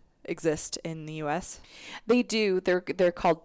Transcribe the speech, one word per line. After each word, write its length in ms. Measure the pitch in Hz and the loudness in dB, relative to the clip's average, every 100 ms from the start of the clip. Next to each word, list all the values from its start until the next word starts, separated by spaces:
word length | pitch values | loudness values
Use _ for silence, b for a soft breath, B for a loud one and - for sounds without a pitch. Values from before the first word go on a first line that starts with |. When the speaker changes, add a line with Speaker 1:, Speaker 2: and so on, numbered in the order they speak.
| _ _ | _ _
Speaker 1:
exist 520 | - 170 165 151 - - | -12 -6 -4 -4 -6 -10
in 220 | 165 160 156 | -10 -12 -12
the 80 | |
U 140 | 156 151 | -8 -6
S? 320 | 165 - - B B B B - | -6 -6 -14 B B B B 4
Speaker 2:
They 160 | 247 | 4
do. 380 | 240 220 208 185 | 4 0 2 2
They're, 220 | 185 180 - - | 2 0 0 2
they're 140 | 175 | 2
called, 280 | 175 180 160 | 2 2 0